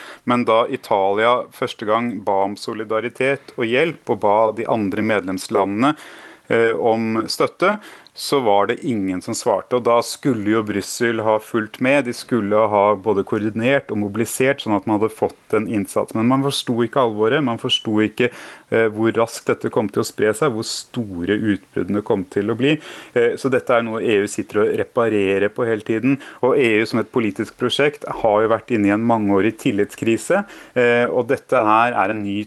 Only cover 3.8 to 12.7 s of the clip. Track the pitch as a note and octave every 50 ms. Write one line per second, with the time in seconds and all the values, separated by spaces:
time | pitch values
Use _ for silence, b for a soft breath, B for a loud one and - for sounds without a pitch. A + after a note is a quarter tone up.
3.8 | D#3+ E3+ - - _ - A#2 G2+ - G#2 G2+ A2 A2+ A2 G#2 A2 A#2 - B2+ A2+
4.8 | G#2 F#2+ F#2+ A2 A2 A2 G#2+ G2+ F2 F#2+ F#2+ F#2 - - A#2 G2+ G2 G2 G2+ G#2+
5.8 | B2+ D3 D3+ B B B B B B B B B B - A#2 A#2 A#2 A2+ A2+ -
6.8 | F#2 A#2 A2 A2+ A2+ A2 A2+ A2+ G#2+ A2 - - C#3+ - - - E3+ G3 G#3 G#3
7.8 | B B B B B B _ - - - D3 C#3 B2 G#2+ G2+ G2+ G2+ G2 B2 -
8.8 | - D3+ A#2+ G#2 F#2+ F#2+ F#2 F2+ - - A2 - - A#2+ G#2 F#2 - - B2+ B2
9.8 | A2 A#2 A#2 A#2+ A2+ - - - - D3 B2 A2 G2 G2+ A2 A2+ G#2+ G#2 G2 G2
10.8 | F#2 - - - A#2+ A#2 A#2 A2+ G#2+ A2 A2 G#2+ - - - A2+ G#2+ - - -
11.8 | B2+ B2+ C#3+ C#3+ B2+ A#2+ A#2+ - - - B2+ A#2 G2+ G2 G#2+ G#2+ A2 G#2